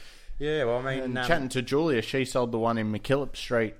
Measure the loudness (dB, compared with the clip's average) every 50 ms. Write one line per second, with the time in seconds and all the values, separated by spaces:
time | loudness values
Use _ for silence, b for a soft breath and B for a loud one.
0 | B B B B B B B -4 -2 -2 0 0 2 0 0 0 0 -2 -2 -2
1 | -2 -2 -2 -2 2 2 2 2 2 0 -2 -2 -2 0 2 2 2 4 2 2
2 | 0 0 0 -2 -2 0 0 0 0 2 0 0 2 2 2 2 0 0 -2 -2
3 | 0 2 2 2 2 -2 -6 -8 -6 0 2 2 2 0 -2 -8